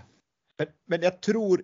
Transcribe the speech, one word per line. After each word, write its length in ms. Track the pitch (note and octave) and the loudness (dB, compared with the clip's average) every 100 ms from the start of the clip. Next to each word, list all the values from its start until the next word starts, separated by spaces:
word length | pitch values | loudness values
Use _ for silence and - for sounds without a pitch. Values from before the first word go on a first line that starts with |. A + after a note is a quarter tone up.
| - _ _ _ _ - | -20 _ _ _ _ -10
Men, 100 | D3+ _ - | -10 _ -6
men 160 | E3+ | -2
jag 200 | F3 F3+ | -2 -2
tror 400 | - A3 G#3 F3+ | -2 -2 2 0